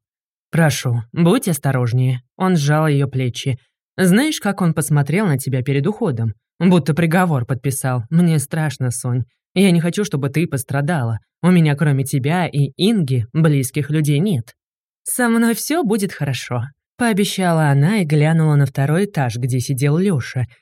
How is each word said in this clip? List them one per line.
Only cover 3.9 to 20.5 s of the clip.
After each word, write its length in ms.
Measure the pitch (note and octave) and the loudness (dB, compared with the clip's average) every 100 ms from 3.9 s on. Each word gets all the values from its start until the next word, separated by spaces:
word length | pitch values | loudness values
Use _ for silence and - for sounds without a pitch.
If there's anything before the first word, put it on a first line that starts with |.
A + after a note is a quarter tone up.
| - | 0
«Знаешь, 420 | F#3 G3+ D4+ D4+ | 4 4 2 -2
как 220 | G#3 G3 | -4 0
он 120 | F3 | 0
посмотрел 540 | D#3+ - D3 C#3 F3 G3+ | 0 0 0 0 0 0
на 100 | C3+ | -2
тебя 240 | C3+ B2+ | -2 -4
перед 240 | B2+ C#3 D#3 | -2 -2 -2
уходом? 480 | G#3 G3+ A#2 A2+ - _ - | -2 -2 -2 -4 -6 _ -2
Будто 340 | F3 F3 - | 2 2 2
приговор 520 | C#3+ E3 F3 F#3 C3+ A#2 | 0 2 2 2 0 -2
подписал. 580 | A#2+ C#3 - C3 B2+ G#2+ | -4 -4 -4 -4 -4 0
Мне 300 | E3 F3 D#3 | 2 2 2
страшно, 520 | D3 E3 D#3 - B2+ | -2 -4 -4 -4 -4
Сонь. 320 | - B2+ B2 A#2+ _ _ | -4 -4 -4 -4 _ _
Я 180 | F#3 G3 | 0 2
не 100 | E3+ | 2
хочу, 240 | E3+ E3+ G#3 | 0 -2 -4
чтобы 240 | C#3+ C3+ | -4 -2
ты 180 | D#3 E3+ | -2 -2
пострадала. 720 | C3+ - C#3 C#3+ E3 A#2 G#2+ - _ | -4 -4 -4 -2 -2 -2 -6 -10 _
У 100 | E3+ | 2
меня 240 | F3+ D#3 C#3+ | 4 4 2
кроме 280 | D#3 C3+ C3+ | 0 0 0
тебя 420 | C#3 C3+ F3+ D#3+ | -2 -2 -2 -2
и 240 | C#3+ C#3 - | -2 -2 0
Инги 480 | F#3+ A3 C3 B2+ A2 | 0 0 0 -2 -2
близких 560 | D#3+ D#3+ C#3+ B2+ D3 D3 | 0 2 2 -2 -4 -4
людей 300 | D#3 D3+ C#3+ | -2 0 0
нет». 360 | G#3+ B2+ - _ _ _ _ _ | 0 -2 -6 _ _ _ _ _
«Со 240 | - - A#3+ | -8 -2 0
мной 280 | A3+ A#3 A3+ | 2 2 0
всё 280 | - E4 | -2 -2
будет 300 | A#3 A3 F#3+ | 0 -2 -2
хорошо», 500 | - C#3 B2 - B2 C3+ - _ - | -4 -6 -6 -6 -6 -8 -12 _ -4
пообещала 720 | A#3+ G3+ G3+ - F3+ E3 D3+ | 0 0 0 0 0 2 4
она 280 | C#3 D#3 G#3+ | 4 4 2
и 80 | D#3+ | 2
глянула 500 | D3+ D3+ E3 D#3 C#3+ | 2 4 4 4 2
на 100 | C#3 | 2
второй 400 | - C#3 E3 G3+ | 0 0 0 -2
этаж, 300 | E3 B2 A#2 | -2 -4 -2
где 220 | A#2+ C3 | -2 -2
сидел 380 | A#2+ B2+ C#3+ D#3+ | -2 -2 0 2
Лёша. 480 | G3+ D3 - B2+ A#2+ | 0 0 -2 -6 -6